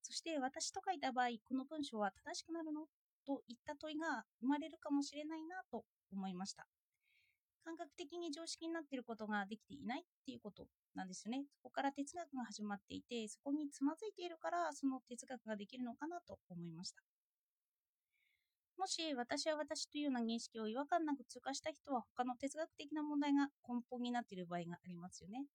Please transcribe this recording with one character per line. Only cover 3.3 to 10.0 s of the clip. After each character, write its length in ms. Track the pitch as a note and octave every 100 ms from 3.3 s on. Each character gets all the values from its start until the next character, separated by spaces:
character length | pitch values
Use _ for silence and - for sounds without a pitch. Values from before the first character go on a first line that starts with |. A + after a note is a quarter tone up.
| C#4 -
い 60 |
っ 40 | A#3 -
た 80 | D4
問 160 | D#4
い 40 | D4+
が 280 | D#4+ B3 - _
生 60 | A#3+
ま 100 | D4
れ 100 | D#4
る 100 | D#4
か 140 | D4+
も 100 | C#4+
し 140 | C#4+ C#4+
れ 80 |
な 140 | D4+ D#4+
い 80 | D#4+
な 180 | F#4 -
と 140 | A3+ - _ _
思 160 | G3 F#3+
い 60 |
ま 120 | F3+ G3
し 80 | -
た。 120 | - _ _ _ _ _ _ _ _ _
感 140 | - E4
覚 120 | D#4+ -
的 220 | D4 E4+
に 160 | E4+
常 120 | D4 E4
識 220 | - E4
に 60 |
な 80 | E4
っ 20 |
て 120 | D4 C4
い 20 |
る 80 | A#3+
こ 100 | A3
と 120 | G#3+
が 180 | G#3 G3
で 100 | G#3+
き 80 |
て 120 | _ F#3
い 100 | G3
な 100 |
い 60 | C4+